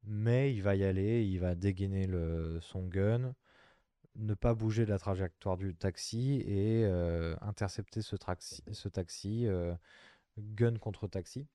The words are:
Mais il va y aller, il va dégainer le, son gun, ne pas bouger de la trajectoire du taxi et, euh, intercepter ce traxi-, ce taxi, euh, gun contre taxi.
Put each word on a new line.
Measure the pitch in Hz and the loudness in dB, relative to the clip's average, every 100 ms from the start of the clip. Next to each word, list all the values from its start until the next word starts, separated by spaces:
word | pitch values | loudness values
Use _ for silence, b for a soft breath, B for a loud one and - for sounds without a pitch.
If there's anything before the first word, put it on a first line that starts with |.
| 104 | -6
Mais | 104 110 123 139 | 0 2 4 4
il | 117 | 2
va | 98 98 | 2 4
y | |
aller, | 98 95 98 117 | 4 4 2 2
il | 107 92 | 2 2
va | 90 87 | 0 2
dégainer | 98 92 98 98 95 | 0 2 0 0 0
le, | 90 82 82 80 82 | 0 0 0 -2 -4
son | - 95 92 | -6 -6 -4
gun, | 92 101 117 127 127 b b b b b _ _ - | 2 4 2 0 -6 b b b b b _ _ -8
ne | 107 | -4
pas | 104 123 | 2 2
bouger | 117 110 107 113 | 2 2 2 2
de | |
la | 98 | 2
trajectoire | - 92 95 _ - 92 | 0 -2 -2 _ -4 -2
du | 98 85 | -2 -2
taxi | 98 87 - 110 127 139 - | -4 -4 -6 -4 0 0 0
et, | 101 104 113 110 | 0 2 4 4
euh, | 90 85 85 82 82 | 2 2 0 -2 -4
intercepter | 101 104 101 - 101 - | -6 -4 -4 -4 -8 -6
ce | 107 98 | -6 -6
traxi-, | - 90 - - - | -6 -6 -6 -16 -12
ce | 101 101 | -10 -6
taxi, | - 90 - 98 110 120 | -6 -6 -6 -6 -2 0
euh, | 92 87 87 B B B B B - | 0 -2 -4 B B B B B -14
gun | 104 107 117 113 | -12 2 2 2
contre | 110 95 104 | -6 -8 -6
taxi. | 95 90 - 143 | -6 -8 -10 -14